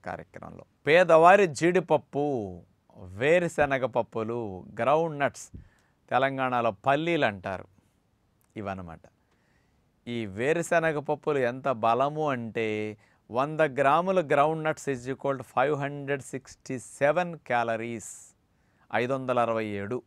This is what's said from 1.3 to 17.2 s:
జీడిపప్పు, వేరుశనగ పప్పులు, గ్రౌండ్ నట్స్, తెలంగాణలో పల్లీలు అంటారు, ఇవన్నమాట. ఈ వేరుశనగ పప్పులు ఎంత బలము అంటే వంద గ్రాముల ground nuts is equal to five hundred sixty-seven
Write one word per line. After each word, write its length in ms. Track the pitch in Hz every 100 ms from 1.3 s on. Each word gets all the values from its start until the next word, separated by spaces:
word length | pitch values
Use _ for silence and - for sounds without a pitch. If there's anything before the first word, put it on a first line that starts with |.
| 202 185
జీడిపప్పు, 800 | 131 165 180 165 151 - 139 147 127 98 90 - _ _ -
వేరుశనగ 880 | 92 98 139 180 170 - 143 135 120
పప్పులు, 800 | 120 107 110 110 120 107 92 - 107
గ్రౌండ్ 380 | 120 156 165 143
నట్స్, 300 | 135 - - - - _ _ _ _
తెలంగాణలో 600 | 120 135 135 131 123 117
పల్లీలు 540 | 98 135 143 165 165
అంటారు, 440 | 123 98 98 92 - _ _ _ _ _ _ _ _ 113
ఇవన్నమాట. 440 | 98 95 85 80 - _ _ _ _ _ _ _ _ _ 120
ఈ 180 | 120 104
వేరుశనగ 720 | 95 135 170 160 170 160 151
పప్పులు 400 | 143 147 160 143
ఎంత 300 | 120 131 135
బలము 640 | 117 113 120 143 151 151
అంటే 640 | 123 113 117 110 107 107 104 _ _ -
వంద 300 | 113 147 156
గ్రాముల 600 | 156 127 135 160 185 185
ground 400 | 143 143 151 160 156
nuts 180 | 151
is 180 | - 127 123
equal 240 | 131 143 135
to 60 |
five 320 | 123 127 139 143
hundred 380 | 139 143 139 139 -
sixty-seven 1000 | 135 - - - 127 - - 143 160